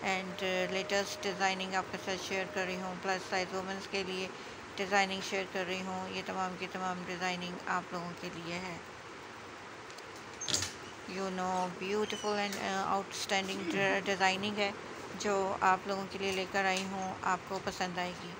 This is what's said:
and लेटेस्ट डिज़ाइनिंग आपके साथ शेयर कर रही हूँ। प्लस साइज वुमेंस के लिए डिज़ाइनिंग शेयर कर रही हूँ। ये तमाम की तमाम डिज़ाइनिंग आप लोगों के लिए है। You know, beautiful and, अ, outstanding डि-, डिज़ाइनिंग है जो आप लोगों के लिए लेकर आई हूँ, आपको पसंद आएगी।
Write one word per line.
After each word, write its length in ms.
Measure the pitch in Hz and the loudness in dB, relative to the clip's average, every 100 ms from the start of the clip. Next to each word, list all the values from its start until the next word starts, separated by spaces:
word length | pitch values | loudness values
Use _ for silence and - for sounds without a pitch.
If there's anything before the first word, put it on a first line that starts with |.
| 208 | 2
and 320 | 190 185 180 190 185 180 | 2 0 0 2 2 2
लेटेस्ट 500 | 190 190 202 196 - | 2 2 2 2 0
डिज़ाइनिंग 520 | 202 180 196 190 190 190 | -2 2 2 2 0 0
आपके 220 | 180 180 | 0 -4
साथ 260 | - 190 - | -2 -2 0
शेयर 180 | 196 190 196 | 0 0 0
कर 100 | 185 | 0
रही 100 | 185 | 0
हूँ। 200 | 185 180 | -2 -2
प्लस 280 | 190 185 185 | 0 0 2
साइज 220 | 190 180 | 0 2
वुमेंस 340 | 185 185 190 190 | -2 -2 -4 -2
के 160 | 196 | -2
लिए 260 | 185 185 185 - - - - - | 0 -2 -4 -6 -10 -10 -10 -4
डिज़ाइनिंग 440 | 196 202 196 190 | 4 6 6 2
शेयर 260 | 185 196 185 | 0 0 0
कर 120 | 196 180 | -2 0
रही 140 | 185 | -2
हूँ। 360 | 190 185 190 190 | -2 -2 -2 -4
ये 60 | |
तमाम 320 | 185 190 185 180 | -2 0 -2 -2
की 100 | 185 | -4
तमाम 360 | 185 185 180 180 | -2 -2 -2 -4
डिज़ाइनिंग 500 | 175 185 180 175 180 - | -2 0 0 -2 -4 0
आप 200 | 185 175 | 0 0
लोगों 180 | 180 170 170 | -4 -4 -6
के 80 | 180 165 | -6 -6
लिए 260 | 165 175 185 | -4 -4 -4
है। 100 | 165 - - - - - - - - - - - - - - - - - - - - - - - | -6 -10 -12 -12 -12 -12 -12 -12 -12 -12 -12 -12 -12 -12 -12 -12 -8 2 2 2 -4 -10 -10 -6
You 180 | 185 190 185 | -4 -2 0
know, 180 | 185 185 180 180 | 0 0 0 -2
beautiful 560 | 190 208 214 208 208 208 | -2 0 0 0 0 0
and, 180 | 202 202 | 0 0
अ, 160 | 202 196 190 196 | 0 0 2 2
outstanding 680 | 190 - - 196 190 190 175 | 0 -6 2 2 2 -2 0
डि-, 340 | 196 196 196 190 | 4 4 4 2
डिज़ाइनिंग 520 | 190 190 190 202 208 | 4 4 4 0 2
है 160 | 202 202 - - - 190 | 0 0 -8 -8 -8 -2
जो 120 | 208 202 190 202 | 2 4 2 6
आप 240 | 190 185 196 | 6 6 4
लोगों 180 | 196 196 | -2 -2
के 120 | 196 | -2
लिए 140 | 190 | 0
लेकर 340 | 190 185 196 190 | 0 2 4 4
आई 180 | 185 | 4
हूँ, 220 | 190 190 190 190 | 0 -2 -2 0
आपको 340 | - 185 - 190 190 | 2 2 0 -2 -2
पसंद 340 | 185 185 175 | -2 -2 0
आएगी। 340 | 180 175 175 170 | -2 -2 -8 -8